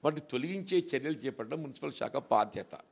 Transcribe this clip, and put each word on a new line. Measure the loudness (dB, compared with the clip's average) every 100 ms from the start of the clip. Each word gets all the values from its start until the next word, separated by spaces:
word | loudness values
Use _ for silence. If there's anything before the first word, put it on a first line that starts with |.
వాటిని | 4 2 -4
తొలగించే | -2 -2 -4 2 2
చర్యలు | 2 0 0 -2
చేపట్టడం | -4 -4 -6 -4
మున్సిపల్ | -6 -6 -8
శాఖ | -4 -2 -2 4
బాధ్యత. | 4 4 0 -10 -14 -18